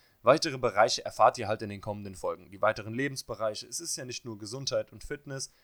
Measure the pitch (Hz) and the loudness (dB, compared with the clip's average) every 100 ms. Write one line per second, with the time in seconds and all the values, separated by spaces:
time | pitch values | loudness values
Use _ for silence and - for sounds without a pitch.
0 | _ _ 113 156 160 131 120 98 120 - | _ _ 6 6 2 0 2 6 4 4
1 | 104 - 110 - 104 110 104 98 107 104 | -4 6 6 6 -2 -4 -4 -8 -8 -8
2 | 101 92 90 85 90 95 107 113 107 117 | -10 -6 -6 -6 -12 0 2 2 -4 -4
3 | 139 131 - 107 110 104 120 - 170 - | -4 -4 -8 -4 -4 -4 -8 -8 -6 -6
4 | 127 120 120 104 104 135 135 113 - - | -8 -10 -10 -10 -10 -6 -2 -2 -2 -8
5 | - 147 143 135 - _ | -10 -10 -8 -8 -10 _